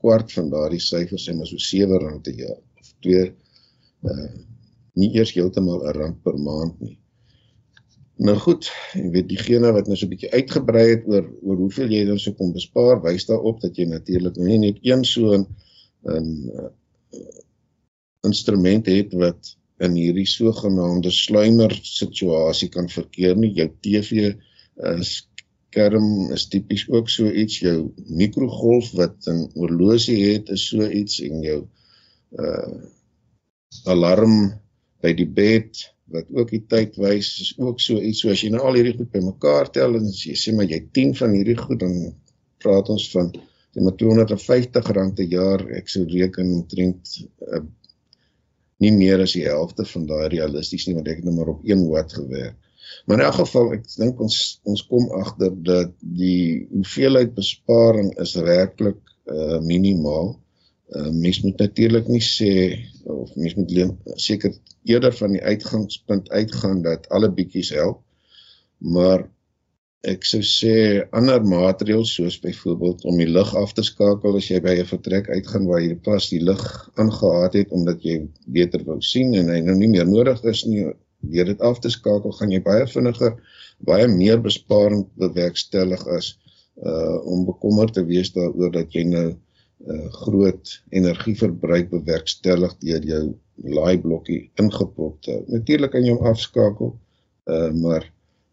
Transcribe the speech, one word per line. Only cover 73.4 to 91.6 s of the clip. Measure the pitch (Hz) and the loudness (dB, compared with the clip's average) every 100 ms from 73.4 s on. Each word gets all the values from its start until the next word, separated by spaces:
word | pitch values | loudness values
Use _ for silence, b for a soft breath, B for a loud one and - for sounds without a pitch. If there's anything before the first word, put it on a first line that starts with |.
| 107 - | 2 0
af | 98 | -2
te | - | -2
skakel | 110 - 101 101 104 101 | -4 2 2 2 0 0
as | 95 | 0
jy | 92 | 0
by | 90 90 | 2 0
'n | |
vertrek | 87 92 - 95 101 | 0 -6 -2 -2 -2
uitgaan | 92 101 104 95 | -4 -2 -2 2
waar | 87 | 2
jy | 85 | 0
pas | 85 - 101 - | -2 0 0 0
die | 82 | 0
lig | 85 98 - - - - | 0 0 -4 -12 -8 0
aangehaat | 110 107 98 87 90 | 0 2 2 4 2
het | 101 101 | 2 0
omdat | 90 85 85 | 0 -2 -2
jy | 82 82 76 - - | -2 -4 -6 -14 -2
beter | 76 87 90 | 2 2 0
wou | - 73 | -6 -6
sien | - 127 127 | -4 0 2
en | 104 85 | 2 2
hy | 85 | 0
nou | 82 | 2
nie | 95 110 | 4 4
meer | 95 87 | 4 4
nodig | 104 131 117 | 4 4 2
is | 113 110 | -2 -2
nie, | 117 104 80 - _ _ | -2 -2 -4 -8 _ _
deur | - 82 | -4 0
dit | 90 101 | 0 2
af | 120 123 | 0 0
te | 123 | -4
skakel, | - 107 104 104 | -4 -2 -2 -2
gaan | - 107 | -4 -2
jy | 95 | 0
baie | 98 107 131 | 2 2 2
vinniger, | 139 123 117 120 113 B B B B | 0 -2 0 0 -2 B B B B
baie | - 92 123 | 0 4 4
meer | 92 101 117 | 4 4 4
besparing | 110 98 - 104 104 104 95 - | 2 -2 0 4 4 2 -4 -4
bewerkstellig | 92 85 87 - - 98 92 90 - | -4 -2 -4 -4 -4 -2 -2 -2 -4
as, | 85 - - b b b - | -6 -6 -12 b b b -12
eh, | - 80 80 85 | -8 -4 -4 -4
om | - 92 90 | -4 -2 -2
bekommerd | - 107 107 110 | -2 0 2 2
te | 98 | 0
wees | 85 87 92 | 0 0 -2
daaroor | 92 87 87 90 | -2 -4 -2 -2
dat | 85 82 | -2 -4
jy | 85 | -2
nou, | 85 85 85 85 _ _ _ _ - | 0 0 -2 -6 _ _ _ _ -12
eh, | 78 73 | -10 -12
groot | - - 98 95 - - - _ | -10 0 4 4 2 -8 -20 _
energieverbruik | 95 90 85 113 101 104 85 | 0 0 0 -4 -2 -2 0